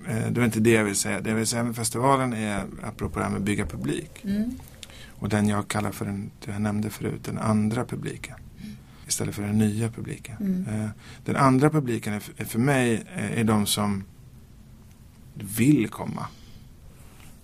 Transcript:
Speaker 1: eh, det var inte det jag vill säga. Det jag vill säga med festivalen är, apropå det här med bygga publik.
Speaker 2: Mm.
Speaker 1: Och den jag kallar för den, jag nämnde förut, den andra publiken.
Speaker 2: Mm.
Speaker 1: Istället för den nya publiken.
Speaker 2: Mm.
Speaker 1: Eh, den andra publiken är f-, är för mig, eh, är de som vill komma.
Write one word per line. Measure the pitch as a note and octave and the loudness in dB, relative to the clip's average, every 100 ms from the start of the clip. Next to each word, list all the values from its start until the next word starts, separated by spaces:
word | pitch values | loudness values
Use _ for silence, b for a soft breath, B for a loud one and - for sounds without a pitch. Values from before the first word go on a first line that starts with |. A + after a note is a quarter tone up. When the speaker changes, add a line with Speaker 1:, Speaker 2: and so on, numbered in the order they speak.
| - | -4
Speaker 1:
eh, | A2 A2+ | -2 0
det | A2+ | 2
var | A#2+ | 2
inte | A2 | 6
det | A2+ | 6
jag | A2+ | 6
vill | G#2 G2+ | 6 0
säga. | G#2 G2 | 0 -2
Det | G#2+ | 0
jag | A2 | 0
vill | A2 | 0
säga | A#2+ | 0
med | A#2+ A#2 | -2 -2
festivalen | A2+ A#2 C3+ C3+ B2+ | -2 2 4 4 2
är, | A2 G#2+ G2+ - - | -2 -2 -2 -4 -8
apropå | A2 - G2 G#2 | -10 -4 -4 -2
det | G2+ | 0
här | |
med | G2+ | 0
bygga | G2 G#2 G2 | 0 0 -2
publik. | A2+ C3+ - - - | -2 -2 -2 -6 -8
Speaker 2:
Mm. | G3 G#3 A#3+ C4 B B B B B B | -2 0 0 -4 B B B B B B
Speaker 1:
Och | G2+ | 0
den | G#2 G#2 | 2 2
jag | G#2 G2+ | 2 0
kallar | G#2+ G#2 | -2 -2
för | - G#2 | -4 -6
den, | G2 G#2+ - - | -6 -8 -10 -8
jag | G2+ | -2
nämnde | G#2 G#2 G#2+ | 0 0 -2
förut, | - G#2+ A2 | -4 -4 -4
den | - - | -6 -2
andra | A2 G#2+ G#2+ A#2+ A#2+ | 2 2 2 0 -2
publiken. | - D3+ - - - - - | -4 -6 -8 -12 -14 -18 -16
Speaker 2:
Mm. | B B B B B | B B B B B
Speaker 1:
Istället | - G#2 G#2 | -4 -4 -4
för | |
den | G#2 G#2+ | 0 4
nya | G#2+ G#2 A#2 | 4 2 -2
publiken. | A2+ G#2+ - - A2 | -4 -8 -10 -10 -4
Speaker 2:
Mm. | G3 F#3 F#3 G#2+ | -2 0 -2 -2
Speaker 1:
Eh, | G#2+ - B B - | -4 -6 B B -2
den | A2+ | 2
andra | C3+ C3 D3+ | 6 6 6
publiken | D#3 B2 A2 G#2+ | 4 0 0 -2
är | G#2 | -4
f-, | - - | -6 -8
är | G#2+ | -4
för | A2 | 2
mig, | C3+ C3+ A#2+ G#2+ - - | 4 4 4 2 -2 -4
eh, | G#2 A2+ | -2 2
är | |
de | A2 G#2+ G2+ | 4 4 4
som | - G#2 G2 F#2+ - - - - - - - - - - - - | 2 0 -2 -6 -16 -20 -20 -20 -20 -20 -20 -20 -20 -20 -20 -18
vill | - G2+ G#2+ C3 C3+ G#2 | -12 -4 4 6 6 4
komma. | - F2 E2 - B B B B B - B B B B B | -2 -6 -6 -8 B B B B B -20 B B B B B